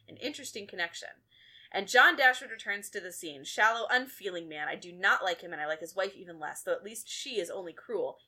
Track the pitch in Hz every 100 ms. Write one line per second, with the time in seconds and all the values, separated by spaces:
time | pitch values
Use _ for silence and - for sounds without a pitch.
0 | - 160 294 294 277 226 202 190 170 -
1 | - - _ _ _ - - 190 196 247
2 | 311 320 254 254 247 220 214 202 202 214
3 | 180 175 170 139 139 - 214 233 220 247
4 | 262 - 196 175 165 151 147 - 180 175
5 | 196 254 190 170 180 156 151 156 165 190
6 | 185 - 175 165 151 143 185 170 202 226
7 | - - 285 226 170 190 175 160 - 208
8 | 135 -